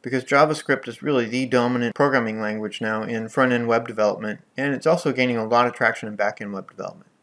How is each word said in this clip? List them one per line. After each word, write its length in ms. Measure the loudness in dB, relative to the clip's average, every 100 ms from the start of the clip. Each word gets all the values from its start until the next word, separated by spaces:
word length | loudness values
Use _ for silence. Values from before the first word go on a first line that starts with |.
because 240 | -2 -4
JavaScript 640 | 2 4 4 2 0 -2 -2
is 140 | -8
really 240 | 0 0 0
the 180 | -2
dominant 500 | 2 2 2 0 -2
programming 460 | 0 2 2 0 -4
language 400 | -4 -4 -6 -6
now 220 | -4 -4
in 260 | -4 -6 -4
front-end 400 | 2 2 2 2
web 180 | 0 0
development, 540 | 0 2 2 -6 -8 _ -6
and 180 | -4
it's 120 | 0 2
also 260 | 2 0
gaining 240 | 0 0 0
a 100 | 2
lot 200 | 4 2
of 80 |
traction 340 | 2 -2 -2 -8
in 80 | -4
back-end 380 | -4 -4 -10
web 160 | -10 -12
development. 400 | -12 -12 -12 _ _